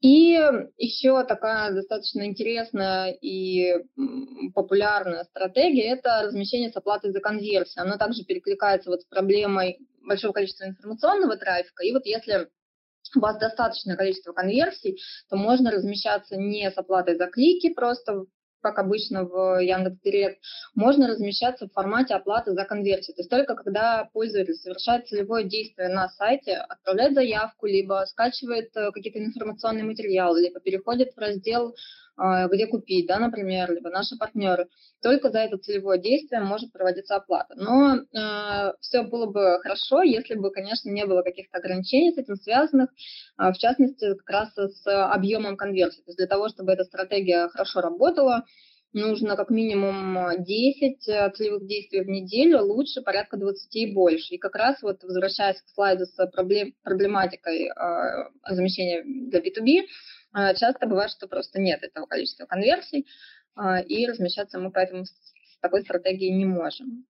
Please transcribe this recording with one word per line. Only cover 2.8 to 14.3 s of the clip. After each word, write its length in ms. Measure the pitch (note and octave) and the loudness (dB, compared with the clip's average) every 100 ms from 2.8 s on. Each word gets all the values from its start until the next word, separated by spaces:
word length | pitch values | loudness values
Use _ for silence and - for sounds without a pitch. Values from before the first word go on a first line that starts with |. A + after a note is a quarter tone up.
| F#3+ F#3 F#3 F3+ | -2 0 -2 -6
и, 520 | - F#3+ F#3 F#3 F3+ F3 - - | -8 -6 -2 2 2 2 -2 -6
м, 540 | C3+ - - - F#3 | -4 -4 -12 -8 -6
популярная 720 | G3+ F#3+ G3 G#3 G#3 F#3 E3+ | -2 0 2 2 0 -2 -6
стратегия — 640 | F3+ - F#3 F#3 E4+ C4+ A3 | -8 -6 -2 2 4 4 2
это 280 | B3+ B3+ A3+ | 0 0 0
размещение 480 | G#3 G3+ G3+ B3 A#3 | -2 -4 -4 -2 -4
с 40 | A3 | -4
оплатой 360 | G3 G3+ G3+ | -4 -2 -2
за 80 | G3 | -4
конверсию. 640 | G#3 G#3+ G#3 G3 F3+ - | -4 -4 0 0 0 -4
Оно 140 | F3+ G3+ | -4 -2
также 260 | G#3 A#3 | -2 -2
перекликается 680 | F#3 F#3 G3 G3 G3+ G3 F#3+ | -4 -6 -4 0 2 2 0
вот 100 | F3+ | -6
с 40 | - | -4
проблемой 760 | F#3+ G3 G3+ G#3 G3 F#3 F3+ C#4 _ | -2 2 2 2 0 -2 -4 -18 _
большого 320 | - G3+ A3 | -4 -2 -2
количества 320 | G3 G3 - F#3+ | -2 -4 -6 -14
информационного 720 | F#3+ G#3 A3 D4+ G4+ F4 A3 | -14 -14 -2 0 2 2 0
трафика. 480 | - F3+ F3+ - | -2 -2 -4 -4
И 80 | F3+ | -2
вот 140 | B3+ C4 | -2 -2
если 420 | A3 A3+ G3+ E3+ _ _ _ _ _ - C4+ | -6 -2 -2 -2 _ _ _ _ _ -2 0
у 40 | |
вас 160 | G#3 G#3+ | 0 0
достаточное 580 | A3 A3 A#3 A3+ G3+ F3 | -4 0 -2 -2 -8 -2
количество 360 | G3 F#3+ F3 | -2 -2 -6